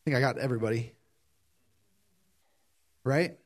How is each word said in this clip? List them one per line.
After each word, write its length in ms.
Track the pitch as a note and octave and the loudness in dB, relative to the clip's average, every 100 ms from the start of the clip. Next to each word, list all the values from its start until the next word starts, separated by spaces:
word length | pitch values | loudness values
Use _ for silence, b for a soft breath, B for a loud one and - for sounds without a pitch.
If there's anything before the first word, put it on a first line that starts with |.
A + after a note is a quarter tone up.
I 0 | |
think 120 | - C3+ | 0 2
I 40 | |
got 180 | C3+ A#2 | 2 0
everybody. 540 | C3 A#2+ A2 A#2 A#2+ - _ _ _ _ _ _ _ _ _ _ _ _ _ _ _ _ _ _ _ _ | -2 -2 0 -2 -4 -14 _ _ _ _ _ _ _ _ _ _ _ _ _ _ _ _ _ _ _ _
Right? 340 | - C#3 F3 - | -2 0 0 -4